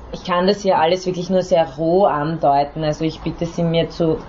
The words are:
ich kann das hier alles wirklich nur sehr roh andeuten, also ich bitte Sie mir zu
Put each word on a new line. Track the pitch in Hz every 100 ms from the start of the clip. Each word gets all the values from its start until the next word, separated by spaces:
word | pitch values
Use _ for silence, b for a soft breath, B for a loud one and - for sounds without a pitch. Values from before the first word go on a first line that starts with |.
| -
ich | - 175
kann | 180 185
das | 202
hier | 190 160
alles | 160 185 185
wirklich | 170 175
nur | 185
sehr | 175 170 160 -
roh | 165 180
andeuten, | 202 147 151 165 147 139 143 160
also | 156 147 160
ich | 156
bitte | 160 156 170
Sie | -
mir | 170 165 165
zu | - 165 156